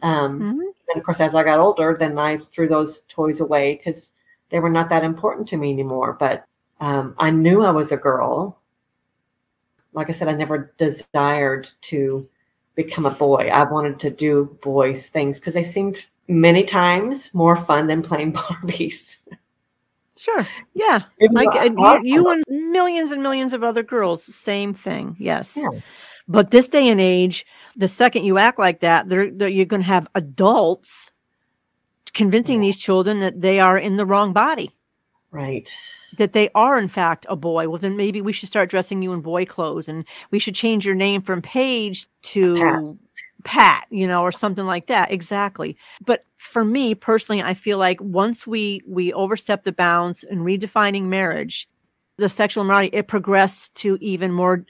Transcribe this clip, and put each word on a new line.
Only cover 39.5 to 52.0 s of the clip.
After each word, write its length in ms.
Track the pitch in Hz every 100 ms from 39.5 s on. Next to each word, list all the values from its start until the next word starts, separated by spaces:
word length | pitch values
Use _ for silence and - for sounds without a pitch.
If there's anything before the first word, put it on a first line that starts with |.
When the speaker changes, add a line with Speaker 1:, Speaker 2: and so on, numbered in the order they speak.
| - 160 160 156
Speaker 2:
and 180 | 156 160 - -
we 80 | 208
should 160 | 214 190
change 300 | 226 220 196
your 100 | 190
name 260 | 196 196
from 200 | 190 180
Paige 640 | - 262 262 247 208 185 - _
to 320 | - 202 180 175
Speaker 1:
Pat. 320 | 165 156 151 - _ - - _
Speaker 2:
Pat, 440 | - - 202 143 -
you 180 | 208 185
know, 160 | 180
or 80 | 180
something 340 | 180 214 196 190
like 220 | 175 -
that. 240 | 226 175
Exactly. 640 | 190 165 202 202 196 160 156 - - 202
But 180 | 240 - _
for 280 | - 233 214
me 300 | 254 247 208
personally, 480 | - 220 - 208
I 100 | 165
feel 240 | 190 220 196
like 220 | 185 185
once 460 | 196 180 208 233 -
we, 340 | 220 208 196 -
we 260 | 180 180
overstep 500 | - 190 214 - 202
the 80 | 190
bounds 520 | 180 175 170 175 170
in 160 | - 190
redefining 640 | 170 190 196 220 202 196
marriage, 640 | 185 190 180 156 240 - - _ _ _